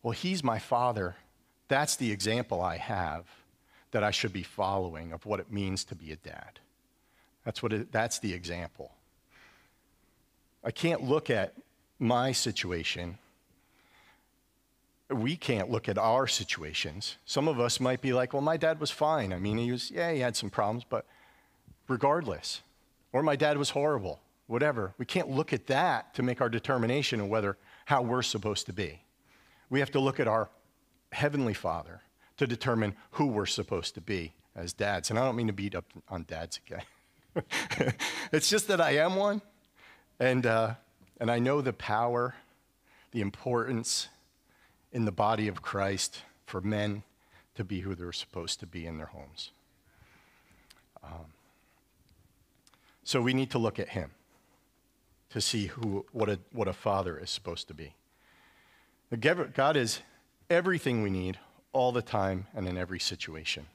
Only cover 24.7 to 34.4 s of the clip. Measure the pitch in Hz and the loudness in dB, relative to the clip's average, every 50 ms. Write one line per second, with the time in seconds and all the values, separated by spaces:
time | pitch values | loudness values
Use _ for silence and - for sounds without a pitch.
24.7 | 139 117 101 92 - - 127 - - 185 165 143 135 131 156 - - 117 - - | 2 0 -2 -4 -4 -6 -8 -2 0 0 0 2 0 0 0 2 0 -2 0 2
25.7 | 135 135 170 180 143 113 - - - - 127 127 123 - 131 117 113 113 - - | 2 4 4 4 2 0 -2 -6 -4 0 0 0 2 2 2 2 2 -2 0 2
26.7 | 135 127 117 117 123 143 143 - - 113 104 98 107 110 104 101 98 - - - | 2 2 4 2 2 2 2 0 0 0 0 2 0 2 2 0 -2 -4 -10 -20
27.7 | - - - - 147 131 123 117 120 127 120 - - 107 95 107 101 - - - | -20 -20 0 2 2 2 4 2 0 0 0 0 -2 -2 -2 -2 -2 -2 -4 -6
28.7 | 95 95 98 78 73 87 _ _ _ _ _ _ - _ _ _ _ _ _ _ | -4 -4 -4 -4 -4 -10 _ _ _ _ _ _ -20 _ _ _ _ _ _ _
29.7 | 127 135 139 131 - 139 135 131 131 - 135 113 107 113 107 - - _ _ _ | 0 2 2 4 2 4 4 4 2 2 2 4 4 2 2 0 -6 _ _ _
30.7 | _ _ _ _ _ _ _ _ - - 143 147 147 143 131 117 101 - - 90 | _ _ _ _ _ _ _ _ -4 0 0 2 2 2 0 0 0 -2 -2 -2
31.7 | 82 85 76 80 87 95 - _ _ _ _ _ _ - 143 123 120 113 - 135 | -2 -2 -6 -10 -16 -20 -20 _ _ _ _ _ _ 0 0 0 0 0 2 2
32.7 | 120 113 110 104 98 - - - - - 151 139 113 104 98 92 - - 98 - | 4 4 4 2 0 -4 -14 -14 0 2 2 4 4 2 0 0 -2 -4 -2 -2
33.7 | - 87 82 - - - 82 - 107 92 85 80 - _ | -2 -4 -4 -4 -8 -10 -6 -4 -2 -2 -2 -6 -10 _